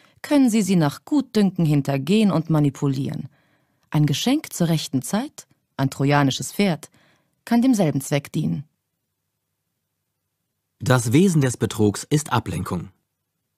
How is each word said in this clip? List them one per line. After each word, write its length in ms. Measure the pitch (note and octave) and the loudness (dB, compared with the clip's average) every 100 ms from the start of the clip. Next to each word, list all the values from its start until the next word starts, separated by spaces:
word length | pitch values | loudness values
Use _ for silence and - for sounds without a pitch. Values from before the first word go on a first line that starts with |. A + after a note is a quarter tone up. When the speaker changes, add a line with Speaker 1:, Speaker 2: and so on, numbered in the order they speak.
| _ _ | _ _
Speaker 1:
können 280 | - C#4+ B3+ | 0 2 4
sie 120 | A3 | 2
sie 140 | F3+ F3+ | 2 2
nach 280 | C#3+ - | 2 -2
Gutdünken 640 | - D4 - G#3+ G3 F#3 D#3 | -2 -2 0 0 0 2 2
hintergehen 640 | D3 C#3 C#3 C#3 G#3+ G3+ | 2 0 -2 0 2 2
und 180 | D#3+ D#3+ | 0 0
manipulieren. 800 | D3+ D3 - C#3+ C3 C3 - C#3+ _ _ _ _ _ _ | 2 0 0 -4 -4 -6 -8 -12 _ _ _ _ _ _
Ein 160 | D3+ D3 | 0 0
Geschenk 460 | C#3 A#3+ D4+ - | 0 -2 -2 -4
zur 160 | - E3+ | -4 -2
rechten 340 | D#3 - C3 | -2 -4 -6
Zeit – 440 | - G#3 D4 - - _ _ - | -4 -6 -6 -12 -20 _ _ -4
ein 140 | C3+ | -4
trojanisches 640 | - C#3 C#3+ C#3 - C3+ | -2 0 2 2 -2 -6
Pferd, 380 | - G3+ D3 - _ _ _ _ _ - | -2 0 -2 -8 _ _ _ _ _ -2
kann 160 | A#3 | 2
demselben 400 | C4 G#3 D#3 C#3 | 2 2 2 0
Zweck 280 | - C#3+ - | -2 -4 -4
dienen. 340 | D#3 D#3 D3 - _ _ _ _ _ _ _ _ _ _ _ _ _ _ _ _ _ _ _ _ _ | -4 -4 -6 -10 _ _ _ _ _ _ _ _ _ _ _ _ _ _ _ _ _ _ _ _ _
Speaker 2:
Das 340 | G#2+ B2+ A2+ | 0 2 4
Wesen 280 | C#3+ G3 D#3+ | 4 4 2
des 160 | C3 - | 0 -2
Betrugs 500 | A#2 - G#2 - - | -4 0 0 0 -2
ist 240 | D3 - | -4 -2
Ablenkung. 580 | A#2 - F#2 - F2+ D#2 _ _ _ _ _ _ | -4 -4 -6 -6 -8 -10 _ _ _ _ _ _